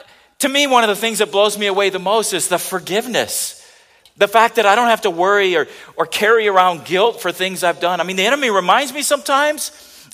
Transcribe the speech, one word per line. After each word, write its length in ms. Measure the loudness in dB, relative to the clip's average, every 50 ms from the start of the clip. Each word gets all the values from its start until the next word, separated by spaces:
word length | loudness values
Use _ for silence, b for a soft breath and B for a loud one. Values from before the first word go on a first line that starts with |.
| -20 b b b b b b -4
to 100 | -4 -2
me, 200 | 0 0 2 4
one 160 | 4 4 4
of 60 | 2
the 60 | 0
things 220 | 0 -2 -4 -2 -2
that 140 | -2 -2
blows 260 | 2 2 2 2 0 -2
me 80 | -4
away 240 | -2 0 0 0 0
the 80 | -2 -4
most 360 | -4 -2 -2 0 -2 -2 -4
is 140 | -4 -4 -2
the 100 | -4 -4
forgiveness. 1000 | -4 -4 -8 -8 -6 -4 -4 -4 -4 -2 -2 -2 -2 -2 -4 -8 -8 -8 -10 B B B B B B B B B B B B
The 120 | -2 0 2
fact 300 | 4 4 2 2 2 2
that 100 | 2 4
I 80 | 4
don't 140 | 4 4 2
have 120 | 2 2
to 80 | 0 -2
worry 460 | -2 0 2 2 2 2 2 2 0
or, 120 | 0 -2 B B B B B B
or 100 | -6 -6
carry 420 | -4 -4 -2 2 4 4 4 4 2
around 380 | 4 4 4 4 2 -2 -6
guilt 340 | -4 0 2 2 2 0 -2
for 120 | -6 -6
things 320 | -4 -4 -4 -6 -4 -2 -2
I've 160 | -2 -2 0
done. 200 | -2 -2 0 -2
I 40 | -2
mean, 120 | -4 -2
the 120 | -2 0 0
enemy 240 | 0 0 0 0
reminds 420 | 0 0 2 2 2 2 2 -2 -6
me 80 | -6
sometimes, 1080 | -4 -2 -2 -2 -2 0 0 0 2 0 -2 -4 -8 -12 -12 -16 -20 -20 -20 -20 -20 -14